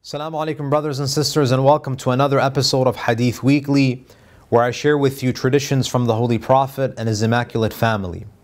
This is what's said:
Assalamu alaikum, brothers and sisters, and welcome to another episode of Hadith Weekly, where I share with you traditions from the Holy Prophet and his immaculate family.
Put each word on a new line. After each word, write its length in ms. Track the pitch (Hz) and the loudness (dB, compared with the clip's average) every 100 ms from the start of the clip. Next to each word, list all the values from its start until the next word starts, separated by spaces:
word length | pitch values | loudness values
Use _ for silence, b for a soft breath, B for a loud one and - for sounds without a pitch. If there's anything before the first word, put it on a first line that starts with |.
Assalamu 540 | - 147 156 156 156 147 | -12 -10 -8 -6 -6 -6
alaikum, 140 | 143 | 0
brothers 280 | 151 151 135 | 0 0 -4
and 120 | 139 | -2
sisters, 420 | 151 143 156 131 | -2 0 2 2
and 100 | 131 | 4
welcome 320 | 135 147 139 127 | 4 2 0 -4
to 120 | 127 | -2
another 300 | 127 139 135 | 0 2 2
episode 460 | 131 139 123 135 131 | 2 0 0 2 0
of 100 | 101 | 0
Hadith 460 | - 117 123 - | -2 0 0 0
Weekly, 640 | 127 143 139 139 135 123 b b b b b | 2 2 2 2 2 -2 b b b b b
where 140 | 117 | 2
I 60 | 120 | 2
share 260 | 117 147 147 | 0 0 2
with 260 | 139 139 | 0 0
you 80 | 127 | -4
traditions 560 | 120 131 139 139 139 - | -2 0 0 0 -2 0
from 200 | 127 120 | 0 0
the 80 | |
Holy 240 | 110 120 117 | 0 0 -2
Prophet 560 | - 131 135 - 131 - | 2 2 2 -4 -6 -4
and 100 | 113 | -4
his 140 | 104 | 0
immaculate 540 | 110 120 120 120 110 | 0 0 -2 -2 -4
family. 500 | - 113 110 92 90 - _ | 0 -2 -2 -6 -10 -14 _